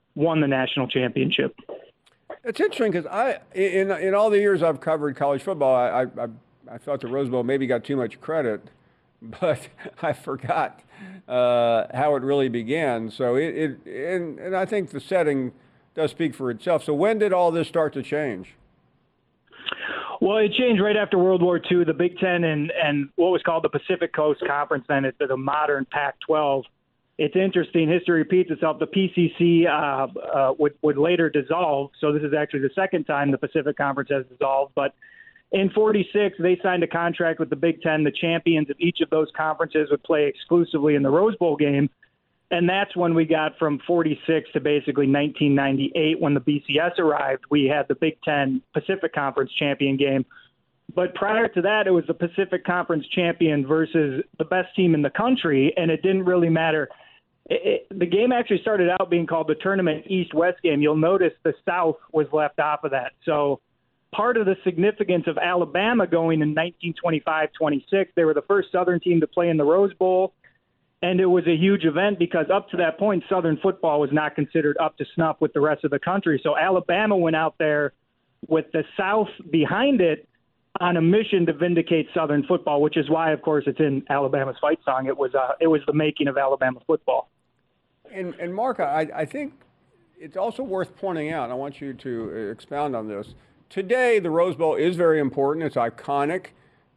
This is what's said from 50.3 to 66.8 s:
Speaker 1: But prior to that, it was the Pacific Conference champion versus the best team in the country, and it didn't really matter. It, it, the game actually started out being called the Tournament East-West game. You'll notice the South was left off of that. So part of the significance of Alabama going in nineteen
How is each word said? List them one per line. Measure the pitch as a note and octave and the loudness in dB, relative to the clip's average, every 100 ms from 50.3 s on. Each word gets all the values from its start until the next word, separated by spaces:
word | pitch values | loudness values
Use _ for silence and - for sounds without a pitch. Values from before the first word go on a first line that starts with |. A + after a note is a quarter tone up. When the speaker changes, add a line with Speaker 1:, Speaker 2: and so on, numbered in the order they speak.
| - _ _ _ _ - | -12 _ _ _ _ -8
Speaker 1:
But | - F3+ | -4 -4
prior | F3+ G3 A3 A3+ | -2 -2 0 0
to | F3+ | 0
that, | F3+ G#3+ G3 | 0 0 2
it | |
was | F3 D#3 | 2 0
the | |
Pacific | E3 F3 F3 F#3 F3+ | -4 -4 -2 -2 -2
Conference | - F3+ F3 D#3+ - | -2 -2 0 -4 -2
champion | - E3+ E3 D#3+ D3 C3+ | -2 0 2 2 2 2
versus | D#3 D#3+ E3 D3 C3+ - - | 0 2 0 0 -2 -8 -8
the | |
best | D#3 F#3 F#3 | -2 -2 -2
team | - F3+ | 0 2
in | D#3 | 4
the | C#3+ | 0
country, | - A#3 B3+ E3+ C3+ C#3+ - | 0 0 0 2 2 2 2
and | E3 | -2
it | D#3 | 0
didn't | F#3+ G3 | 0 0
really | F3+ F3+ E3+ | 2 2 4
matter. | D#3+ E3 D#3 C#3 - - _ _ _ - | 2 2 -2 -4 -12 -20 _ _ _ -6
It, | E3 F#3+ G3+ - | -2 0 -2 -4
it, | F#3 | -4
the | F3 | 0
game | F#3+ B3 | 2 2
actually | A#3+ A#3+ G3 | 0 0 -2
started | A#3 G#3+ F3 | 0 0 2
out | F3+ F3+ | 0 0
being | F3 E3 | 0 0
called | E3 D#3 | -2 -2
the | |
Tournament | D3+ F#3+ G3 E3+ D#3 - | -2 0 0 0 -2 -4
East-West | F#3+ F3 - F3 F3 | -4 -2 0 0 0
game. | E3+ D3 | 0 2
You'll | D3 D#3 | 2 4
notice | D#3+ F#3+ E3+ - | 2 2 0 0
the | D#3+ - - | -4 -4 -4
South | F3+ E3 D#3+ _ | 0 0 -2 _
was | D#3 C#3+ | -2 0
left | D3+ D3+ - | 0 -2 -2
off | D3+ D3+ | -2 -2
of | D3+ | -2
that. | C3+ B2 _ | -4 -6 _
So | - D3+ C#3+ C3+ _ _ _ _ _ | -2 0 0 -2 _ _ _ _ _
part | - A3+ A3+ | -2 0 2
of | F#3+ | 0
the | F#3+ | 0
significance | F#3 E3 G3+ G#3 G3+ F3 E3 | -2 0 0 0 0 0 0
of | D3+ | -2
Alabama | E3+ F3+ D#3 E3 G#3+ A#3+ F3+ | -2 0 0 0 0 2 2
going | E3 E3 D#3+ | 2 2 2
in | D3+ | 0
nineteen | D3+ F3 - | 0 -4 -4